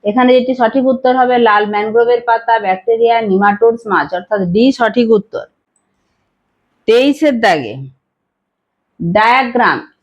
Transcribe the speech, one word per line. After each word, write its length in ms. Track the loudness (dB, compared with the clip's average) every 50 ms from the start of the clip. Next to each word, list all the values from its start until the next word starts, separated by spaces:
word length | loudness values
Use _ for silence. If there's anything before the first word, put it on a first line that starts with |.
| _
এখানে 360 | -2 -2 0 2 4 4 2
যেটি 140 | 2 0 -2
সঠিক 320 | 0 -2 0 0 0 0
উত্তর 300 | 0 -2 0 0 -2 0
হবে 220 | 2 0 0 2 2
লাল 280 | 2 2 2 2 0
ম্যানগ্রোভের 540 | -2 -4 -4 -4 -2 0 0 2 2 0 -2 0
পাতা, 320 | -2 -2 -2 0 -2 -2 0
ব্যাকটেরিয়া, 640 | 0 -2 -4 -4 -2 -2 0 2 2 2 2 0
নিমাটোডস, 600 | 0 0 0 2 2 2 2 2 2 0 0 0 -4
মাছ, 280 | -4 -2 -2 -2 -2 -6
অর্থাৎ 260 | -10 -6 _ -4 -4
ডি 320 | -2 -2 0 2 2 2 2
সঠিক 380 | 0 -2 0 0 0 0 2
উত্তর। 340 | 0 0 -2 _ -12 -12 -12 _ _ _ _ _ _ _ _ _ _ _ _ _ _ _ _ _ _ _ _ _ _ _ _ _ _ _ _
তেইশের 540 | 0 2 2 2 2 0 0 0 -2 0 0
দাগে 360 | 0 0 0 0 -2 -8 -10 -12 -14 -16 _ _ _ _ _ _ _ _ _ _ _ _ _ _ _ _ _ _ _ _ _ _ -6
ডায়াগ্রাম। 840 | -2 0 0 2 2 2 2 0 -2 -2 0 0 0 0 -2 -6 -14 _ _